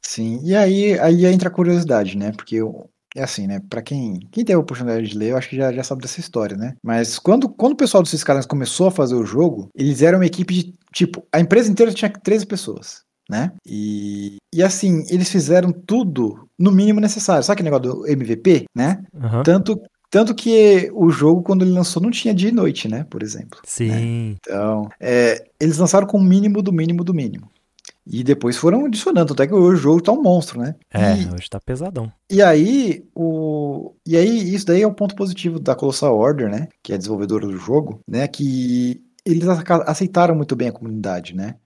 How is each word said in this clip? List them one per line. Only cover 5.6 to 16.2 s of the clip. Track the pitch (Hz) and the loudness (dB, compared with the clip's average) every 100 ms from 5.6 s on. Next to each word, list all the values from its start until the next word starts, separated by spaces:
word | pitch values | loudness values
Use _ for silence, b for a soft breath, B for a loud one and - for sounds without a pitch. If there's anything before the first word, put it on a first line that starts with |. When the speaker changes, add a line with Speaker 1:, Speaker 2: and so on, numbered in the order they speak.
| 135 | -4
Speaker 1:
já | 123 | -4
sabe | 131 135 | -8 -8
dessa | 131 - | -10 -12
história, | 170 123 104 98 | -8 -6 -6 -6
né? | 113 135 | -10 -10
Mas | 117 117 117 - | -4 -2 -2 -4
quando, | - 226 262 | 0 2 0
quando | - 240 | 0 -2
o | 294 | 0
pessoal | 277 202 | 2 4
do | 170 | 2
Skylines | 156 - 139 127 | -2 0 -2 0
começou | 143 127 - 185 | -4 -4 0 0
a | |
fazer | 180 135 123 | 2 0 0
o | 104 | -2
jogo, | 110 170 113 95 - | 0 0 0 -12 -4
eles | 135 131 | -2 4
eram | 156 185 | 4 4
uma | 180 | 2
equipe | - 180 | 0 -2
de, | 180 175 - _ | -2 -4 -12 _
tipo, | - 170 - - | -2 -2 -2 -4
a | 156 | 0
empresa | 175 202 226 | 4 4 2
inteira | 202 226 | 2 2
tinha | 190 208 | 2 -6
treze | 202 - 214 196 | -4 -2 -2 -2
pessoas, | 196 - - - - _ _ _ | -8 -10 -12 -14 -20 _ _ _
né? | 104 165 - - | -6 -6 -8 -14
E, | 104 104 104 101 101 101 101 _ | -8 -6 -6 -8 -8 -10 -14 _
e | 165 | 0
assim, | 190 185 196 165 156 | 0 2 0 0 0
eles | 180 180 | -2 0
fizeram | 196 143 180 180 | 0 2 2 2
tudo | 170 - 226 214 135 | -4 -2 -2 0 -2